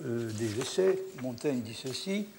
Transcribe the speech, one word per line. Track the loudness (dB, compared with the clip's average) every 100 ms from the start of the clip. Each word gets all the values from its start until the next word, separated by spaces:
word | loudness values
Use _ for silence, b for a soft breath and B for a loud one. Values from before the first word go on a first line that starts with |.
euh, | -2 0 0
des | 0 0 0
Essais. | 0 4 6 4 0 -6
Montaigne | -6 -2 0 0
dit | -2 -6
ceci | -6 -4 0 0 -2